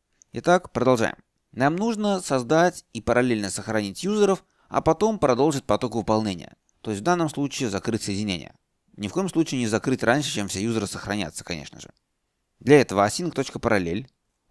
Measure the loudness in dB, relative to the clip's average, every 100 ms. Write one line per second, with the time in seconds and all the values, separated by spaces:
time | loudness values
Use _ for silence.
0 | _ _ _ -4 2 2 2 0 2 4
1 | 2 -4 _ _ _ 0 0 2 -2 -2
2 | 0 -2 0 -2 2 4 4 0 -10 -6
3 | 0 2 2 0 -2 -6 -2 -2 -2 -4
4 | -2 2 2 2 -4 _ _ 0 2 2
5 | 0 2 2 4 2 0 0 -2 0 -2
6 | 0 0 0 -4 -10 -20 _ _ -8 -4
7 | 0 0 0 -2 -4 -4 -4 -2 -2 -4
8 | -4 -4 -4 -6 -8 -20 _ _ _ -10
9 | -6 -4 -2 0 0 -2 0 0 0 0
10 | 2 0 0 -4 -4 -4 -2 -2 -4 -6
11 | -6 -6 -6 -10 -10 -10 -10 -18 -20 _
12 | _ _ _ _ _ _ 6 6 6 4
13 | 2 2 -4 -4 -6 -4 0 0 0 -4
14 | -8 _ _ _ _